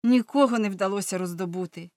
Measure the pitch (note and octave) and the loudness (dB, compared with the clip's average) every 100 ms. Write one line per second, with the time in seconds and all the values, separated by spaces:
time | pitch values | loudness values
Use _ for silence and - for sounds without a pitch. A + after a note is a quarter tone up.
0 | A#3 B3 A3+ C#4 C4+ A#3 G#3+ F#3+ F#3+ G3+ | 6 4 4 2 2 2 -2 -2 -2 -2
1 | F#3+ F#3 F3+ F3 F#3 F3 F3+ - E3+ | -4 -4 -6 -6 -6 -6 -8 -10 -18